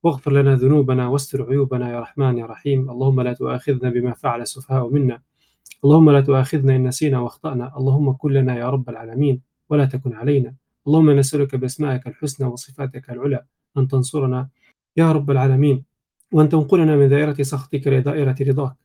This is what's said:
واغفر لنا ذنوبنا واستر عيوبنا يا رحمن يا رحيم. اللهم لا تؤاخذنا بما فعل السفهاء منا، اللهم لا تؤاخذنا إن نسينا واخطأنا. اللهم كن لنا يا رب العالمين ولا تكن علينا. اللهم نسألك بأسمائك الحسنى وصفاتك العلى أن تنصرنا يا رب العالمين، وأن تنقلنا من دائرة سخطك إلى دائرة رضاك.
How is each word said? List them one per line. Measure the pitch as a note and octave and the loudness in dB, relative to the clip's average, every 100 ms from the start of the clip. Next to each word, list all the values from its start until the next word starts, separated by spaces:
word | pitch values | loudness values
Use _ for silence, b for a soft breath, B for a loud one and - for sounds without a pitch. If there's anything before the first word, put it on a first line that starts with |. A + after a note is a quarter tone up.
واغفر | E3+ C3+ D3 | -2 -2 0
لنا | C#3 C#3 | 2 4
ذنوبنا | C3 C3 D3+ C3 B2+ B2 | 4 4 2 2 0 0
واستر | C#3 C#3 C3+ A#2+ | -4 -4 -8 -4
عيوبنا | C#3 C3+ B2+ B2 | -2 -2 -4 -6
يا | A#2+ | -8
رحمن | A2+ - C3 A#2+ | -10 -2 -2 -2
يا | A#2 | -6
رحيم. | A#2+ C#3+ C3+ C3 | -10 -2 -2 -2
اللهم | B2 C3+ C3 | -2 0 0
لا | B2+ | -2
تؤاخذنا | B2 C3 B2+ D3 B2+ B2 | -4 -6 -6 -4 -2 -2
بما | A#2+ B2 | -2 -4
فعل | A#2+ C3+ A#2+ | -4 -6 -6
السفهاء | A#2 C3+ C3 C3 A#2+ | -10 -14 -4 -4 0
منا، | C#3+ C3 A#2 _ b b b b - | 0 0 -4 _ b b b b -2
اللهم | C#3 D#3 D#3 | 4 8 8
لا | C#3+ | 6
تؤاخذنا | C3+ C3+ C3 D3+ C3+ C3 | 4 0 0 0 2 2
إن | B2+ | 0
نسينا | B2+ D3+ C3 | -2 -2 -2
واخطأنا. | B2 - D#3 B2+ B2 C3 | -4 -8 -8 -8 -8 -4
اللهم | C3 C#3 C#3+ | 0 0 0
كن | C3 D3 | -2 0
لنا | C3+ B2+ A#2+ | 0 0 -2
يا | A#2+ | -4
رب | C3+ A#2+ | -4 -6
العالمين | A2+ A2+ A#2 C#3+ B2 _ _ _ | -12 -10 -2 -2 -2 _ _ _
ولا | D3 | 0
تكن | C3+ C3+ C3 | 0 -2 -8
علينا. | A2 B2+ C#3+ A#2+ C3+ _ _ C#3+ | -6 -2 0 -2 -8 _ _ 0
اللهم | D#3 D3+ | 4 6
نسألك | C#3 C3+ D3 C#3 C3 | 4 2 -2 -2 -4
بأسمائك | B2+ - D3 C3 B2+ | -6 -6 -4 -4 -8
الحسنى | - D3 C#3 C3 | -10 -10 -6 -6
وصفاتك | A#2+ - - C3+ C3+ - | -6 -16 -10 -10 -10 -14
العلى | C3 C#3 C3+ _ _ _ C#3+ | -8 -4 -4 _ _ _ -2
أن | C3 | 0
تنصرنا | C3+ B2 D3+ C3 B2+ C3+ _ _ _ _ - | 0 -2 -2 -2 -4 -8 _ _ _ _ 0
يا | E3 | 2
رب | D#3 C#3+ | 2 0
العالمين، | C3+ C3+ C3 D3 C3 - _ _ _ _ | 0 2 2 2 0 -4 _ _ _ _
وأن | D#3+ D3+ | 2 4
تنقلنا | D#3+ C#3+ F#3 D#3 D3 | 2 2 2 4 4
من | C#3 | 4
دائرة | C#3+ D3+ C#3 | 4 0 -2
سخطك | C#3 C#3 - C#3+ C3+ | -4 -6 -6 -4 0
إلى | C3+ | 0
دائرة | C3+ D3+ C#3 C3 | 0 -2 -2 0
رضاك. | C#3 C3+ C3+ - | 0 0 -2 -8